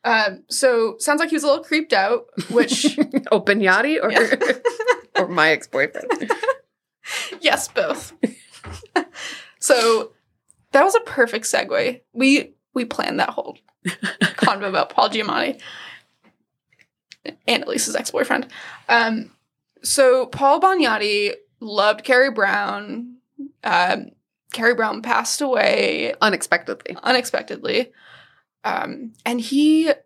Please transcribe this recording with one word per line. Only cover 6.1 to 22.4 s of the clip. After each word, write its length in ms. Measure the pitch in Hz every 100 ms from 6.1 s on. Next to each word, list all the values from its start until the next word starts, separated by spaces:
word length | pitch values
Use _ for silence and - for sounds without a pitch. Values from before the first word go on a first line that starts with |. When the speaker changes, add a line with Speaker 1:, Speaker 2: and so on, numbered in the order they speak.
| - 220 -
Speaker 1:
<laughs> 1040 | 494 523 _ _ _ _ - - - -
Yes, 260 | 311 - -
both. 460 | - - 285 - -
<laughs> 880 | 214 - _ - - - - - - - - - - _
So 540 | - 254 226 220 - _ _ _ _ _ _
that 120 | 277
was 100 | 370
a 60 | 453
perfect 440 | 466 - 233 233
segue. 560 | 226 - - - 254 240 _
We, 420 | 233 269 277 - _ _
we 100 | 262
planned 360 | 233 - - -
that 100 | -
whole 280 | - - - _
Speaker 2:
<laughs> 140 | _ 175
Speaker 1:
convo 800 | - 202 - - - 214 196 196
about 220 | 190 -
Paul 180 | - 214
Giamatti. 520 | 220 208 - - - - - - - _ _ _ _ _ _ _ _ _ _ _ - - - -
And 160 | 233
Elise's 300 | - - -
ex-boyfriend. 540 | - - - - - - - - - -
Um, 420 | 233 226 220 - _ _ _ _ _
so 440 | - - 262 254 247
Paul 340 | - 277 311
Bagnati 760 | 381 381 262 214 208 208 202 - _ _
loved 420 | 220 208 208 214
Carrie 300 | - 247 269
Brown. 840 | 220